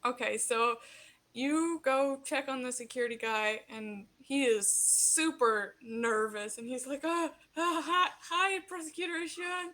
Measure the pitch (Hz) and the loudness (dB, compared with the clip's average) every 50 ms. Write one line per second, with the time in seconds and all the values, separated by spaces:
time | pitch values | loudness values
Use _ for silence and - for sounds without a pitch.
0 | - 240 254 - 240 214 214 220 - - 240 226 233 240 233 233 - - - - | -2 -4 -4 -2 -2 -2 -2 -2 -2 0 2 2 4 2 2 0 -6 -20 -20 -20
1 | - - - _ _ _ _ 233 254 277 294 320 320 339 339 320 - 262 262 269 | -20 -20 -20 _ _ _ _ -2 0 2 2 2 2 0 -2 0 0 2 4 4
2 | 277 277 269 269 269 - 311 269 277 269 262 262 247 254 247 - 240 226 - 262 | 4 2 0 -2 -4 -4 -2 -2 -2 -2 -4 -4 -4 -4 -6 -6 -8 -8 -4 -2
3 | 240 240 233 226 226 226 220 214 214 214 214 214 - - 220 220 214 214 208 202 | -2 -2 -2 -4 -2 -2 0 2 2 0 0 -2 -6 -12 -12 -10 -8 -8 -8 -10
4 | 196 - _ _ 262 - 269 277 277 247 226 214 196 - - - - - - - | -12 -16 _ _ -10 -2 0 2 4 4 4 4 4 2 2 4 4 4 4 4
5 | - - - - 320 320 311 320 247 233 220 214 202 202 - _ - 226 226 226 | 4 4 4 4 2 2 2 2 2 2 4 2 -2 -4 -10 _ -12 -8 -4 -2
6 | 233 233 220 214 214 220 208 214 208 214 - - 233 233 254 254 247 254 285 277 | 0 2 2 2 0 0 -2 -6 -6 -6 -8 -8 -8 -6 -6 -6 -4 -6 -6 -4
7 | 285 320 339 339 339 311 - - - _ _ 311 330 330 330 330 294 294 339 359 | -2 0 0 0 0 -2 -4 -10 -20 _ _ -2 0 0 0 0 0 0 2 2
8 | 359 - - - - - 330 349 370 392 392 381 - - 370 359 320 320 - - | 2 2 0 -8 -10 -4 0 2 2 2 2 0 -4 -6 -10 -8 -8 -10 -8 -6
9 | 349 339 339 330 349 320 - - 359 349 359 359 359 339 | -6 -4 -4 -4 -4 -6 -6 -8 -6 -4 -4 -4 -6 -6